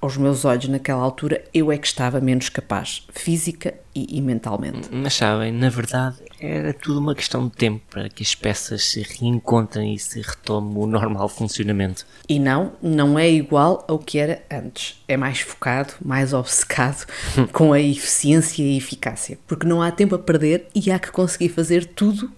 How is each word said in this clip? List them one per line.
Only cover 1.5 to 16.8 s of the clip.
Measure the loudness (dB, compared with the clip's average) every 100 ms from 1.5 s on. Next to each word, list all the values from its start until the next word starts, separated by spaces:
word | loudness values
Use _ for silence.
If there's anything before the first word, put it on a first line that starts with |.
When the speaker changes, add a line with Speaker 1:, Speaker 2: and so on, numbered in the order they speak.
Speaker 1:
eu | 0 2
é | 0
que | -2
estava | -2 0 2
menos | 2 2 0
capaz, | -6 -4 -4 -4 -10 -12
física | -8 -2 0 -2 -4 -8 -8 -12 -10
e, | -6 -2
e |
mentalmente. | 0 -2 -2 -6 -6 -8 -10
Speaker 2:
Mas | -6 -2
sabem, | 0 2 2 -2
na | 0 0
verdade, | 0 -4 -2 -2 -6 -18 -14
era | -8 -4 -4
tudo | -6 -4 -2
uma | 0 -2
questão | -2 -2 -4
de | 0
tempo | 0 0 -8
para | -10 -10
que | -6
as | -4 -2
peças | -2 -2 -4 -4
se | -2 -2
reencontrem | -6 -4 -2 -2 2 2 2 -2 -4
e | -4
se | -8 -10
retome | -10 -12 -4 -2 -2 -2
o | 0
normal | 0 0 -2 -4
funcionamento. | -2 -6 -2 -2 0 0 -4 -12 -20 -2
Speaker 1:
E | 0
não, | 2 2 0 -4
não | 0 2 4 4
é | 6
igual | 4 4 4 4 2 0
ao | -4
que | -2 -2
era | 0 -2 -8
antes. | -10 -10 -10 -12 -12 -4
É | -2
mais | 0 -2
focado, | -6 -6 -2 -2 -2 -6
mais | -4 0 2
obcecado | 0 0 -2 -2 0